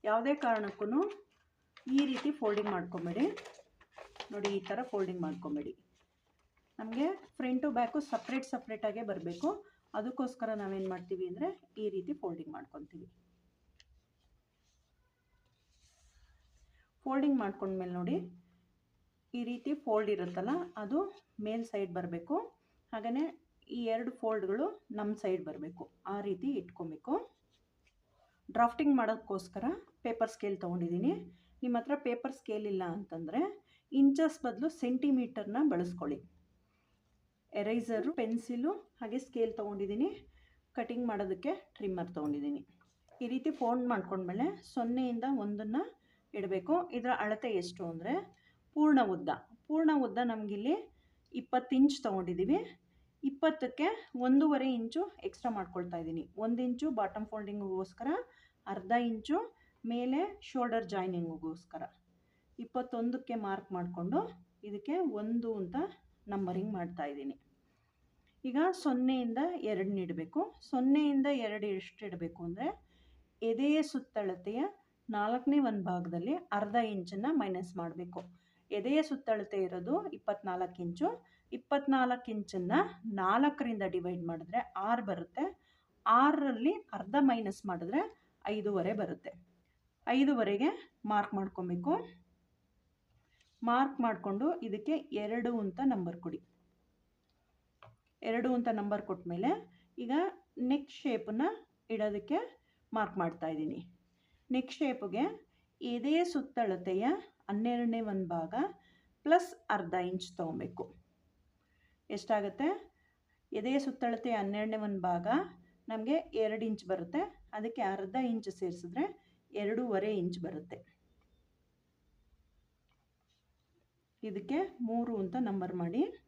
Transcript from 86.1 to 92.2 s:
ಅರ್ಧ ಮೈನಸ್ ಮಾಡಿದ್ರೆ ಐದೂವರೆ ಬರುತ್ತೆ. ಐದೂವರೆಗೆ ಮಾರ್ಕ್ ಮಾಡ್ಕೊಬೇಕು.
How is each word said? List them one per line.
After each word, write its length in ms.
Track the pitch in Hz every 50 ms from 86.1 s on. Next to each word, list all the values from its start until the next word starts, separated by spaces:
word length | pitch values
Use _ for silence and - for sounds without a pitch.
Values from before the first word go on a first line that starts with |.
| 226 240 269 294 302 277 285 277 240 226 233 302 415 415 - - -
ಅರ್ಧ 180 | 202 190 190 220 285 285 262
ಮೈನಸ್ 320 | 240 233 220 196 196 - - 196
ಮಾಡಿದ್ರೆ 320 | 180 170 170 175 226 302 415 440 - _ _ _ _ _ _
ಐದೂವರೆ 480 | - 214 214 190 208 202 185 170 202 - 202
ಬರುತ್ತೆ. 300 | 202 170 - - - - - - - _ _ _ _ _ _ _ _ _ _ _ _
ಐದೂವರೆಗೆ 640 | - 240 262 277 269 285 233 220 190 202 202 254 330 440 - - - _ _ - 214
ಮಾರ್ಕ್ 220 | 214 208 202 - -
ಮಾಡ್ಕೊಬೇಕು. 560 | 190 196 190 - - 180 175 175 175 175 277 339 466 - - - -